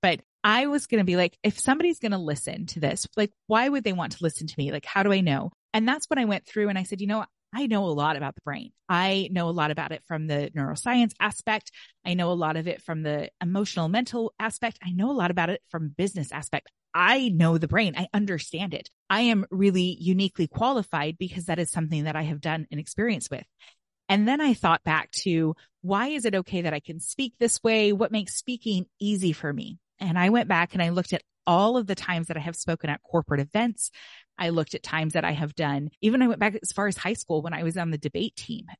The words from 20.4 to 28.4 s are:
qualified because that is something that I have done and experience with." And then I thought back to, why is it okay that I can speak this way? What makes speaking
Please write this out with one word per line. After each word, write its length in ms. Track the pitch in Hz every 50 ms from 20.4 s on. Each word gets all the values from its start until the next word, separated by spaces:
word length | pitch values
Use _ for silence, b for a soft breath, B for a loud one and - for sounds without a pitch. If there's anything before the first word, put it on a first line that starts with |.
| 170 151
qualified 680 | - - 226 254 269 240 190 - - 156 147 156 165 -
because 260 | 190 180 - 185 165
that 160 | 180 165 170
is 100 | 170 -
something 340 | - 170 160 151 160 151 147
that 120 | 156 147
I 60 | 156
have 180 | 160 156 156 143
done 260 | - 160 156 160 151 -
and 80 | 151 143
experience 500 | 131 - - - 214 240 208 - - -
with." 160 | 139 - - - _ b b b b b _ _ _ _ _ -
And 180 | 196 208 208
then 140 | 233 269 294
I 140 | 311 277 226
thought 280 | - - 175 165 -
back 300 | - 165 156 156 - - - -
to, 320 | - 196 170 165 160 156 156 b b b _ _
why 260 | - 180 190 202 240 269
is 160 | 311 285 226
it 100 | 226 196
okay 280 | 190 180 - 196 180
that 120 | 170 160 151
I 60 | 147
can 180 | - - 156 165
speak 360 | - - - - 269 240 - _
this 240 | 233 226 - -
way? 300 | - 226 220 220 214 208
What 180 | 208 190 226 -
makes 240 | 214 214 196 - -
speaking 520 | -